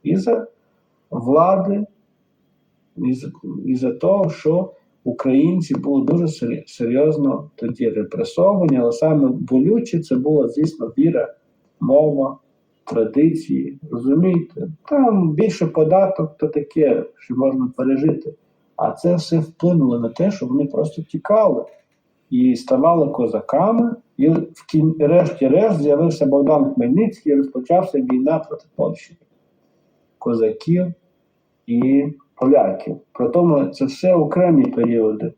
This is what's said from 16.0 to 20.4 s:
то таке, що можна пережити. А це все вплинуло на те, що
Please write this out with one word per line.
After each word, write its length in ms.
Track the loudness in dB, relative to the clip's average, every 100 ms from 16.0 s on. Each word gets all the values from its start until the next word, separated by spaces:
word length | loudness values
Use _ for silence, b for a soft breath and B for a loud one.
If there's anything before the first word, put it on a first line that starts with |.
| 2 -2 -6 -4
то 120 | -4
таке, 560 | -4 -6 0 2 2 -4 _
що 160 | -8 -2
можна 360 | 0 0 -4 -2
пережити. 580 | -2 0 0 -2 -8 -16 _ _ _ -6
А 160 | -6
це 220 | -2 -2
все 240 | -2 0 -2
вплинуло 640 | -2 _ 0 2 2 0
на 80 | -4
те, 220 | -2 -2
що 160 | -2